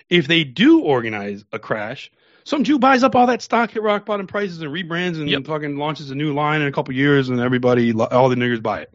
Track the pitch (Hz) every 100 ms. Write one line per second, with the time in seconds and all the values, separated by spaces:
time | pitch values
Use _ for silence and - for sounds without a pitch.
0 | - 175 139 165 147 120 254 330 170 131
1 | 113 107 101 101 - 110 - 113 104 131
2 | - _ _ _ - 302 247 294 262 262
3 | 262 254 247 233 - 226 233 226 214 208
4 | 202 208 196 208 202 170 156 156 170 170
5 | 180 160 151 160 135 156 151 143 151 151
6 | 143 135 151 143 151 151 143 139 139 131
7 | 143 143 127 123 123 127 123 123 117 110
8 | 120 127 131 123 123 117 110 95 -